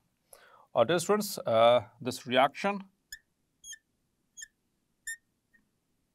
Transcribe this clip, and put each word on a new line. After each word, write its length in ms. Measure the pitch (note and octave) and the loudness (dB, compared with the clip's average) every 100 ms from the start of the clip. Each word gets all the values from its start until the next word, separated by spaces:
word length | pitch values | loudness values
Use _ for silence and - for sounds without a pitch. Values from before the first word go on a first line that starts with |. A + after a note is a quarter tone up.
| _ _ _ - - - _ | _ _ _ -20 -20 -20 _
Uh, 100 | C3 | 0
dear 160 | A#2 E3+ | 2 0
students, 380 | E3 G#3 G#3 - - | 0 -2 -4 -8 0
uh, 360 | A2+ A#2 B2 - - | 4 6 4 0 -10
this 260 | B2 B2 A#2+ | -10 -10 -2
reaction 560 | B2+ C#3 - G3 G3+ G3 _ _ - _ _ _ _ - - _ _ _ _ _ - - _ _ _ _ _ - - _ _ _ _ _ _ _ _ _ | 2 2 0 -6 -6 -12 _ _ -20 _ _ _ _ -20 -20 _ _ _ _ _ -20 -20 _ _ _ _ _ -18 -18 _ _ _ _ _ _ _ _ _